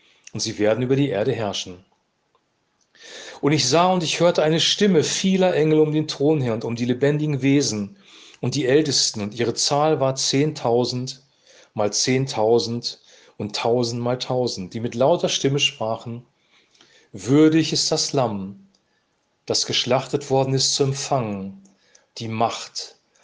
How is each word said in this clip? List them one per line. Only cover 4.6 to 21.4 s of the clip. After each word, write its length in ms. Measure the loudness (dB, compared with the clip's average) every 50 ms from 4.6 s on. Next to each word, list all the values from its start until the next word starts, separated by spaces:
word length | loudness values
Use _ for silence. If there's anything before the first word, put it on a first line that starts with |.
| 2 0 2 2 2 4 4 4 2
vieler 500 | 2 0 -2 0 2 2 4 2 2 4
Engel 260 | 2 2 4 4 4
um 120 | 4 4
den 160 | 2 0 -2 -2
Thron 320 | -2 0 2 2 2 2
her 140 | 0 0 -2
und 100 | -2 -2
um 100 | -4 -4
die 120 | -2 0
lebendigen 560 | 0 0 2 2 2 2 0 0 -2 -2 0
Wesen 540 | 2 4 4 4 2 0 -2 -4 -6 -8 -10 -16 _ -20 -20 -20 -20 -20 -12 _
und 140 | -6 -4 -2
die 120 | -2 2
Ältesten, 540 | 4 4 4 4 2 0 -2 -2 -2 -4 -4
und 140 | -6 -6 -4 -2
ihre 160 | -2 -2 -2
Zahl 460 | -2 -2 0 0 2 2 2 2 2
war 160 | 0 0 -2
zehntausend 1080 | -2 -2 0 0 0 0 0 -2 -2 -2 0 2 2 0 0 -4 -6 -8 -8 -10 -14 _ _ _ _ _ _ _ -20 -20 _ -4
mal 180 | -2 -2 -2
zehntausend 1080 | 0 -2 0 0 0 0 0 -2 -2 0 2 4 4 4 2 0 -4 -6 -8 -10 -12 -12 _ _ -20 -20 _ _ _
und 180 | -10 -10 -8 -6
tausend 460 | -4 -2 0 0 0 0 -2 -4 -4
mal 180 | -4 -4 -4 -4
tausend, 540 | -4 -4 -2 -2 -2 -2 -4 -6 -10 -10
die 80 | -8 -8
mit 140 | -8 -6 -2
lauter 340 | 0 2 2 2 2 0 -2
Stimme 320 | -2 -2 0 0 0 0
sprachen: 640 | 0 -2 -2 -4 -6 -4 -4 -6 -8 -10 -12 -12 -14 _ _ _ _ _ _ _ _ _ _ _ _ _ _ _ _ _
„Würdig 600 | -18 -8 -2 2 6 6 6 6 6 2 0 0
ist 200 | -2 -2 -2 0
das 200 | -2 -2 -2 -2
Lamm, 520 | 0 0 0 0 -2 -4 -8 -10 -12 -16 -20 _ _ _ _ _ _ _ _ _ _ _ _ _ _ _ _
das 180 | -4 -4 -2 -2
geschlachtet 640 | -2 -2 -2 0 0 0 0 0 -2 -4 -4 -2 0
worden 240 | 0 0 2 0 0
ist, 200 | 0 0 -2 0
zu 80 | 0
empfangen, 800 | 0 0 -2 -4 -4 -2 -2 -2 -2 -2 -6 -6